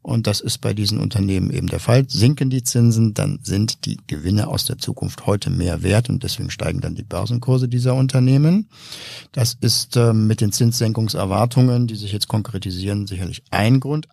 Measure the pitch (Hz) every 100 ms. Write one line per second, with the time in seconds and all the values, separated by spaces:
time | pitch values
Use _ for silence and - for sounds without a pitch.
0 | - 117 107 101 107 - 110 104 104 107
1 | 98 98 98 95 90 - 87 87 - 120
2 | 131 - 117 147 131 131 120 123 117 110
3 | 110 98 98 98 95 95 107 - - 104
4 | - 76 85 104 - - - - - -
5 | 95 - - 101 - 90 87 85 90 101
6 | 120 95 - - 87 - 82 90 82 82
7 | - 87 104 120 120 127 127 123 127 131
8 | 131 131 123 135 156 190 214 - - -
9 | - - - - 120 - 120 - - 123
10 | 117 110 110 107 107 - 120 117 110 110
11 | 110 - 95 98 120 127 127 120 120 107
12 | 101 104 - 110 104 98 95 90 101 101
13 | 101 90 90 - _ 90 107 135 131 151
14 | -